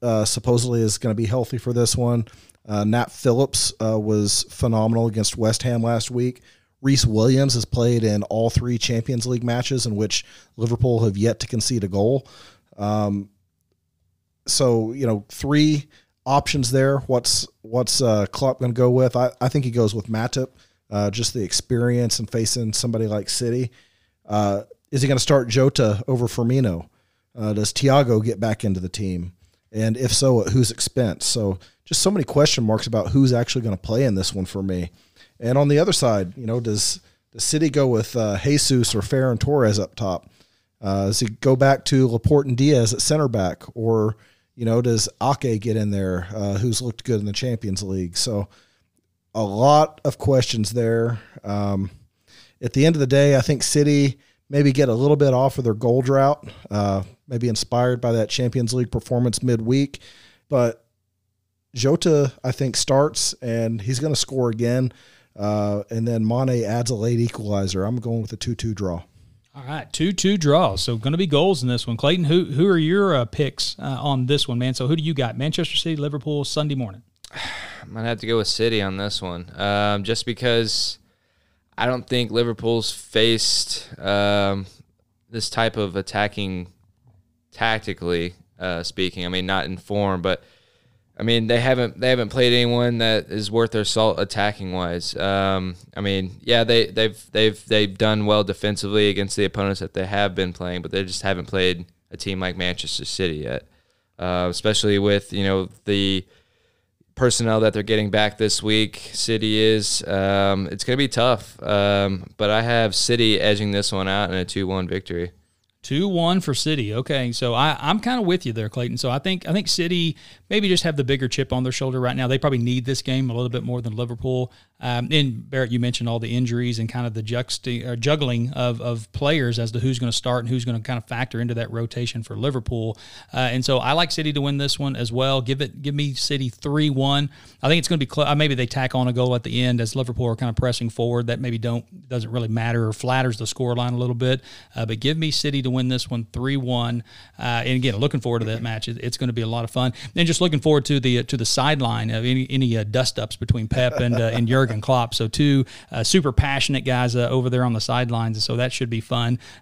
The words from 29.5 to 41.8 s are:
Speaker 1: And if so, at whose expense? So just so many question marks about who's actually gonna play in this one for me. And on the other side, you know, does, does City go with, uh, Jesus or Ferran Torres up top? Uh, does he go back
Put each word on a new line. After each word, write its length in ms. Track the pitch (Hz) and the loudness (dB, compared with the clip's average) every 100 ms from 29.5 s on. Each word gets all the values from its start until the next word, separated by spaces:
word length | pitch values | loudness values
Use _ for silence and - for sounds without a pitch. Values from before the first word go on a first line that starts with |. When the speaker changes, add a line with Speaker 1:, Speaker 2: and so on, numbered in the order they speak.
| _ _ | _ _
Speaker 1:
And 260 | 110 113 113 | -2 0 0
if 160 | 123 | 0
so, 280 | - 135 120 | 2 4 4
at 120 | 101 | 4
whose 180 | 123 110 | 2 2
expense? 540 | - - - 113 - - | 0 -4 0 -2 0 -2
So 340 | 123 104 92 - _ | -2 -2 -4 -8 _
just 180 | - 156 | -4 0
so 100 | - | 2
many 120 | 208 | 0
question 400 | 131 143 147 - | 0 2 4 4
marks 240 | 110 110 - | 2 0 0
about 220 | 113 92 | -2 2
who's 240 | 135 131 | 4 4
actually 300 | 120 120 131 | 4 0 -2
gonna 140 | 113 95 | -2 -4
play 280 | - 113 135 | -2 0 2
in 100 | 95 | 2
this 180 | 95 | -2
one 120 | 101 92 | -4 -6
for 180 | 98 | -4
me. 280 | 95 90 85 _ _ _ - - | -4 -4 -6 _ _ _ -20 -8
And 200 | 117 131 | -2 2
on 100 | 143 | 4
the 120 | 143 | 4
other 120 | 185 | 4
side, 420 | 156 127 104 90 113 | 2 2 2 -2 -6
you 80 | 113 | -4
know, 160 | 120 | -2
does, 400 | 113 104 - - _ _ _ | -2 -2 -2 -4 _ _ _
does 100 | 113 | -6
City 260 | - 156 160 | -2 0 2
go 180 | 143 135 | 2 2
with, 280 | 113 110 120 | 2 0 -2
uh, 220 | 107 98 | 0 0
Jesus 580 | 143 147 - 131 113 107 | 2 2 4 2 2 0
or 60 | |
Ferran 360 | - 135 131 113 | 0 0 2 0
Torres 420 | 135 147 110 101 | 2 4 4 2
up 160 | 92 - | -2 -4
top? 340 | 101 87 - _ _ _ _ - | -2 -2 -6 _ _ _ _ -8
Uh, 280 | 98 98 98 | -2 0 0
does 120 | 107 | 0
he 80 | 110 | -2
go 300 | 110 135 131 | 0 2 4
back 260 | 135 139 | 4 4